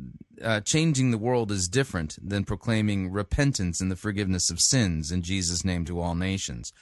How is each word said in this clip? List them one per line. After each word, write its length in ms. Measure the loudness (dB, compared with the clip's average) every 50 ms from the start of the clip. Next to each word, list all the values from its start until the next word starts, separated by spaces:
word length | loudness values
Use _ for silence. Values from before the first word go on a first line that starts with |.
| -16 -16 -16 -18 -20 _ -18 -8
uh, 200 | -2 -2 -2 0
changing 500 | 0 2 2 2 4 4 4 4 2 2
the 60 | 2 2
world 340 | 0 2 2 2 2 0
is 160 | 0 -2 -2 0
different 500 | 2 0 0 2 0 -2 -2 -4 -6 -10
than 240 | -6 -2 0 0 0
proclaiming 680 | 0 -2 -4 0 0 2 2 2 2 0 0 -2 -2
repentance 680 | -2 -4 -2 -2 0 2 2 2 2 2 0 -2 0 0
and 100 | 0 -2
the 60 | -2 -2
forgiveness 520 | -2 -2 -2 0 0 2 2 2 2 0
of 120 | 0 2
sins 500 | 2 4 4 4 4 4 2 -2 -2 -2
in 100 | -2 -2
Jesus' 440 | -2 0 -2 -2 0 -2 -2 -2 0
name 180 | 0 0 0 -2
to 160 | -2 -2 -2
all 160 | -2 0 0
nations. 560 | 0 0 0 -2 -2 -4 -6 -8 -10 -12 -14 _ _